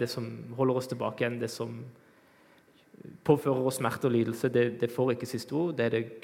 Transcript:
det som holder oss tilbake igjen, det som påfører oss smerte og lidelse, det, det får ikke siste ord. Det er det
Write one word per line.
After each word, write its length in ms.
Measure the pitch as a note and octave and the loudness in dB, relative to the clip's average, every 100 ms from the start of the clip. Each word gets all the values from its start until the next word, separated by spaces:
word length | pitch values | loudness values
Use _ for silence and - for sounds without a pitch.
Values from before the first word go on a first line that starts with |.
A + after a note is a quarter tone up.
det 80 | A#2+ | -2
som 160 | - A#2 A2+ A2+ A#2+ | -4 -8 -8 -8 0
holder 180 | C3 B2+ | 4 4
oss 100 | B2+ | 4
tilbake 340 | B2 A2 A2 | -2 -4 0
igjen, 140 | B2 A#2+ | 0 0
det 100 | A#2 | -4
som 280 | - A#2 A#2 B2+ - - _ _ _ _ _ _ _ _ - - - | -4 -8 -8 -14 -18 -20 _ _ _ _ _ _ _ _ -20 -18 -2
påfører 400 | - C#3+ C#3+ B2+ C3 | 2 4 2 0 0
oss 80 | B2+ | 0
smerte 280 | A#2 - C3+ | -2 0 2
og 20 | |
lidelse, 380 | A#2 A2+ A2+ - | 2 2 0 2
det, 120 | A#2+ A#2+ A#2+ | 4 2 2
det 80 | A#2+ | -2
får 220 | - C3 | 0 0
ikke 120 | A#2+ A#2 | 0 -4
siste 240 | A#2 - C#3+ | -6 -4 -2
ord. 160 | F3 C3+ | -2 0
Det 80 | A#2 | 0
er 80 | |
det 80 | A2+ A#2 - | 0 -2 -6